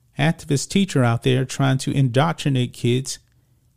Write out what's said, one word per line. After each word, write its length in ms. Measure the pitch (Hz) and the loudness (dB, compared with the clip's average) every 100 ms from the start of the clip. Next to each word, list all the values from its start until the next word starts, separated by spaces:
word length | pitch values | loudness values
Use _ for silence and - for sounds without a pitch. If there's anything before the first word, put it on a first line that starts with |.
| _ - | _ -2
activist 500 | 151 170 - 139 - | 0 0 -2 -2 0
teacher 340 | 202 190 139 | 0 0 2
out 200 | 120 113 | 2 2
there 200 | 131 127 | 0 0
trying 360 | 131 - 135 131 | -2 -2 0 0
to 120 | 139 | -2
indoctrinate 800 | 131 131 127 165 160 151 127 123 | 0 2 2 0 0 -2 -2 -2
kids 460 | - 120 127 139 - _ _ _ _ _ | -2 -2 -2 -4 -12 _ _ _ _ _